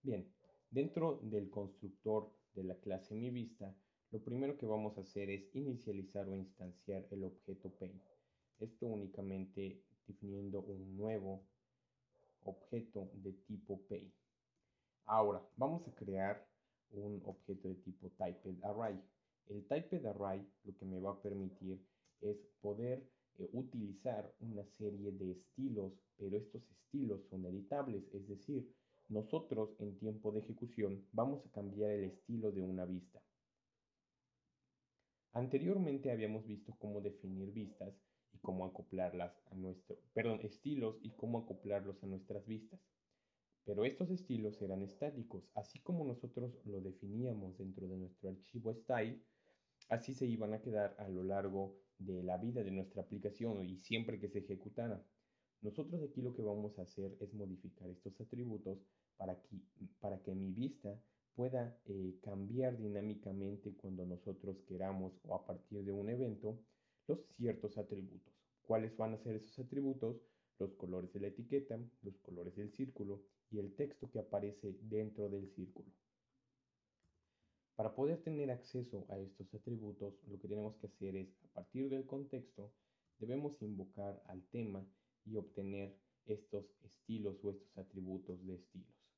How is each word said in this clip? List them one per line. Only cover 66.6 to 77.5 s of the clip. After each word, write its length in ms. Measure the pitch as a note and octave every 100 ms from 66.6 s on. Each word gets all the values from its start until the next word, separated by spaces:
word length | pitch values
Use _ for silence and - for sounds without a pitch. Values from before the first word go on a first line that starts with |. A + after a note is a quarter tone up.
| - _ _ _ -
los 180 | D3 - -
ciertos 400 | A#2+ - G#2 G#2+
atributos. 560 | G2 G2+ F#2+ - - _ _ _
¿Cuáles 340 | - A2+ A2 A2
van 160 | A2
a 60 | A2
ser 180 | A#2+ G#2+
esos 200 | - -
atributos? 640 | B2+ C#3 C#3 C3 A2+ A2+ - _ _ _
Los 140 | G2
colores 400 | G2 F2 F2+ F2+
de 80 | G2+
la 60 | G2+
etiqueta, 520 | G2+ A#2 C#3 C3+ A2+ A#2+ -
los 160 | G2 F#2+
colores 380 | - F2 F2 F#2
del 180 | G#2
círculo 500 | - C3 - G2 G2+ - _ _
y 100 | G#2
el 140 | F#2+ -
texto 340 | - - A#2+
que 100 | A2+
aparece 560 | G2+ G2+ G2+ G#2 G#2 F#2+
dentro 480 | G#2+ G#2+ G#2+ G#2+ G#2
del 180 | G2 G2
círculo. 420 | - F#2 - - - _ _ _ _ _ _ _ _ _ _ _ _ _ _ _